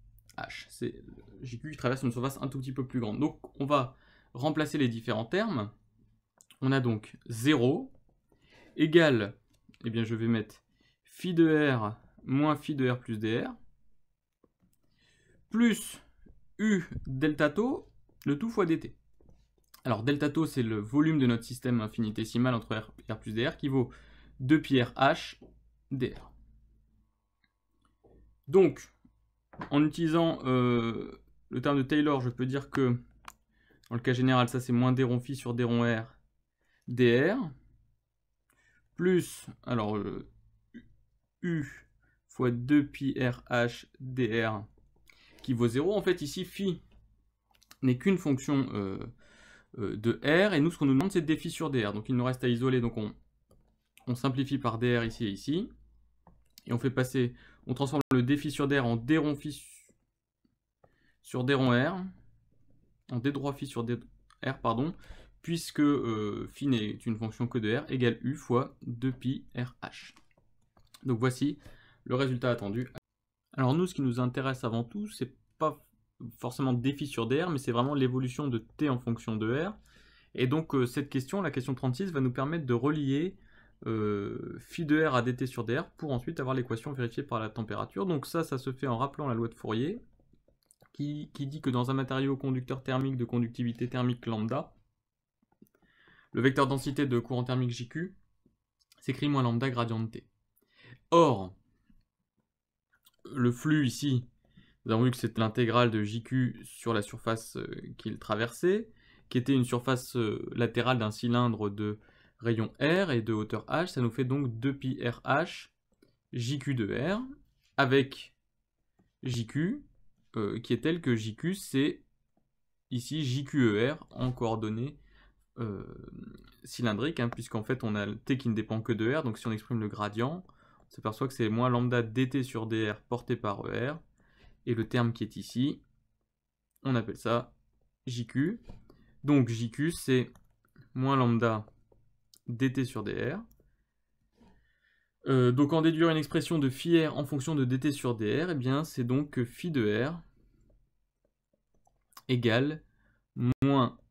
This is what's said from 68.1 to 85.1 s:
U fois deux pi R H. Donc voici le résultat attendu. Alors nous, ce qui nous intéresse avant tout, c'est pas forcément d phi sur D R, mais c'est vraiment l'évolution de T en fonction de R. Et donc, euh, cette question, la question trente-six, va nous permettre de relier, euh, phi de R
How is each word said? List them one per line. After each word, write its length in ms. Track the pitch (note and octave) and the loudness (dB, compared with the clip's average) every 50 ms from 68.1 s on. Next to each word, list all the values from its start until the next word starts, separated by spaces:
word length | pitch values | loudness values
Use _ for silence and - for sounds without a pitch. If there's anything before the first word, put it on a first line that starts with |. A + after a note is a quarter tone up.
| A#2 - | 2 0
U 120 | - B2 D3 | -2 -6 -6
fois 440 | - - - A#2+ B2 C#3 - - - | -4 -2 0 0 0 0 -2 -8 -14
deux 320 | - C3 A#2+ A#2 C3 C3 | -12 -10 -6 -4 -4 -4
pi 320 | B2+ B2+ - B2+ C3+ - - - - | -4 -4 -4 -4 -4 -4 -8 -10 -8
R 220 | B2 B2 B2+ - _ | -8 -8 -8 -8 _
H. 320 | - - - - - - - - _ _ _ _ _ _ _ _ _ _ _ _ - _ - - | -16 -14 -14 -16 -20 -20 -20 -20 _ _ _ _ _ _ _ _ _ _ _ _ -20 _ -20 -8
Donc 160 | - C3 B2 G#2+ | -4 -2 0 2
voici 400 | B2+ B2+ B2+ - C#3 D3 C#3+ - - - - - - - _ _ - | 0 0 0 0 -2 -2 -2 -4 -12 -20 -20 -20 -20 -20 _ _ -6
le 100 | - B2+ | -2 0
résultat 360 | B2+ C#3 C3 B2+ A#2+ C3 B2 | 0 0 0 0 0 0 0
attendu. 400 | A#2+ - G2+ G2 G2+ A#2 A2 - - - - _ _ _ _ _ _ _ _ _ | 0 0 -2 -4 -4 -4 -6 -8 -10 -16 -20 _ _ _ _ _ _ _ _ _
Alors 220 | - C3+ C3 B2 C#3+ | -2 0 2 4 4
nous, 120 | E3+ F#3 | 2 2
ce 80 | F3 - | 0 -2
qui 60 | - | -2
nous 200 | C#3 B2+ A#2 B2+ | -2 0 0 0
intéresse 440 | B2+ B2 B2 C#3 C3 C3+ B2+ B2 - | 0 -2 -2 -2 -2 -4 -4 -4 -4
avant 200 | A2+ A2+ A#2 A#2 | -2 -2 -2 -4
tout, 220 | A#2 - G3+ G#3 G#3 | -4 -8 -10 -10 -8
c'est 260 | - - B2 - - _ _ _ _ - | -8 -8 -8 -8 -8 _ _ _ _ -2
pas 280 | D#3+ D3+ C#3 - _ _ _ _ _ _ _ - B2+ A2+ - - | -2 -2 -2 -4 _ _ _ _ _ _ _ -16 -16 -16 -12 -8
forcément 340 | - A#2+ - - C#3 C3 | -8 -6 -4 -2 0 0
d 220 | B2 A#2+ A#2+ C3+ C#3+ | 2 2 0 0 -2
phi 120 | - D3+ | -2 -4
sur 200 | - - A#2 A2+ | -6 -4 -4 -2
D 160 | A2+ C3 D3+ | 0 0 0
R, 80 | F3 F3+ | 0 0
mais 80 | D#3 C3 | -2 -2
c'est 140 | - C3 | -2 -2
vraiment 220 | A#2 A#2 B2 C#3 D3 | 0 0 0 0 2
l'évolution 540 | C#3 C3 B2 B2+ C3 C3 B2 B2 - D3+ C#3 | 2 2 2 0 0 -2 -4 -4 -4 -2 -2
de 80 | A#2+ | -2
T 320 | A2 - - - - D3+ C#3+ | -4 -4 -6 -4 -2 0 0
en 100 | B2+ A#2+ | 0 0
fonction 380 | - A#2 A#2 - - A#2 A2 | -2 -4 -4 -4 -4 -4 -4
de 300 | G#2+ A2 A2 B2 D3 E3+ | -2 0 0 0 0 -2
R. 100 | G3+ G#3+ - - _ - - - _ _ _ _ _ - | -4 -6 -10 -16 _ -20 -20 -20 _ _ _ _ _ -4
Et 120 | - B2+ | -2 0
donc, 280 | B2+ D3 D#3+ D#3+ - C#3 | 0 0 0 -2 0 0
euh, 120 | C3+ B2 | 2 2
cette 240 | A#2+ - D3 C#3+ - | 0 0 -4 -4 -2
question, 320 | - C3+ C3 - F#3+ G3+ | -4 -4 -4 -4 -4 -4
la 80 | F#3 D3+ | -2 -2
question 240 | - C3 B2+ C#3+ C3 | -4 -4 -4 -4 -4
trente-six, 360 | - - C3 B2+ - G3 F#3+ | -2 -2 -2 -2 -2 -4 -2
va 100 | D#3+ C#3 | 0 0
nous 120 | C3 B2+ | 0 0
permettre 320 | B2+ C#3 C3+ C#3+ E3+ E3+ C#3+ | 0 -2 -4 -2 -4 -2 0
de 80 | B2+ | 0
relier, 640 | A#2+ A#2 B2+ D3 D#3 D#3 C#3+ C3+ C3+ C#3+ E3+ G3 - - - - - - - _ _ - - | 0 2 2 2 0 0 0 0 0 0 0 -2 -6 -10 -18 -20 -20 -20 -20 _ _ -10 -6
euh, 720 | - A2+ A2 G#2+ G#2 G#2 G2+ G2+ A2+ A#2 A#2+ A2+ - - - | -4 -2 0 0 0 0 -2 -2 -4 -6 -8 -8 -10 -12 -12
phi 260 | - - - E3+ E3 | -14 -12 -8 -4 0
de 180 | C#3+ D3+ D#3 D#3+ | 4 4 4 4
R 100 | D3+ | 4